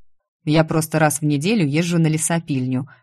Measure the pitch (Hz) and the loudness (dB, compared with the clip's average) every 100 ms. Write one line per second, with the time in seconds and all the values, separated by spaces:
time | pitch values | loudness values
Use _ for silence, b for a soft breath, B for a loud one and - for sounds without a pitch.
0 | - _ _ _ 156 156 156 160 156 156 | -14 _ _ _ 0 2 2 0 -2 2
1 | 156 - 151 143 165 226 147 147 175 175 | 0 0 -2 -2 0 0 0 0 0 2
2 | 160 156 - 170 160 131 127 127 127 B | 2 0 -2 -4 -2 -4 -2 -4 -6 B